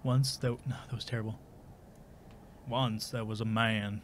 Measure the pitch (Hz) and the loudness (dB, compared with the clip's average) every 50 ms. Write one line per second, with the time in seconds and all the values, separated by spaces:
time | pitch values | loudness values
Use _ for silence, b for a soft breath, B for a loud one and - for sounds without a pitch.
0 | - 131 123 131 139 135 - - - 127 120 - - 131 123 - - - - 110 | 2 4 4 6 4 4 0 -2 -2 -2 -2 -2 -4 -6 -6 -6 -6 -8 -8 -8
1 | - - - 117 107 110 110 - - - - - - - - - - - - - | -6 -4 -4 -2 -2 -2 -6 -8 -10 -18 -20 -20 -20 -20 -20 -20 -20 -20 -20 -20
2 | - - - - - - - - - - - - - - 117 123 135 120 110 107 | -20 -20 -20 -20 -20 -20 -20 -20 -20 -20 -20 -16 -8 -2 0 2 2 2 2 -2
3 | - - - 120 113 107 110 107 113 110 110 110 113 113 110 107 104 101 101 104 | -4 -4 -4 -4 -2 -2 -2 -2 0 0 2 4 4 4 4 2 0 -2 -4 -4